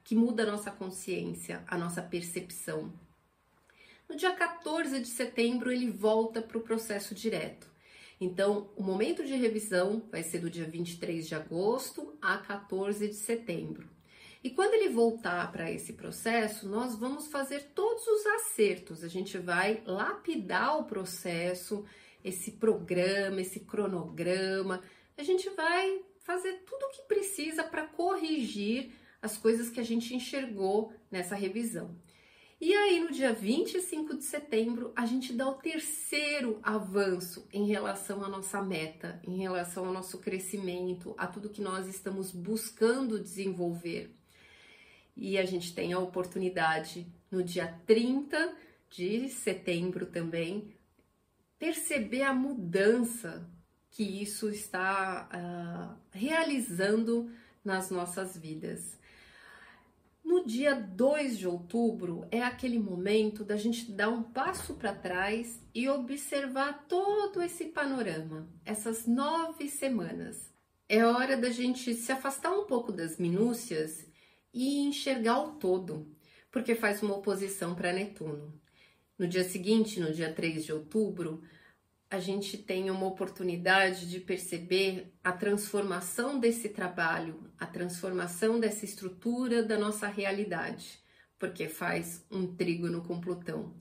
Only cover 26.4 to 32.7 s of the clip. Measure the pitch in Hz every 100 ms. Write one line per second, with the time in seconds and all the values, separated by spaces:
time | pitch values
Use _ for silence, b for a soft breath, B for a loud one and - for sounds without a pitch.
26.4 | 370 370 - 539 539 - - 403 392 -
27.4 | 311 320 320 320 311 - 349 381 320 311
28.4 | 214 202 202 247 - B B B 220 -
29.4 | 220 226 233 - 233 233 233 254 - 277
30.4 | 262 202 190 208 226 - - 190 175 196
31.4 | 190 214 226 170 175 - b b b b
32.4 | b b 330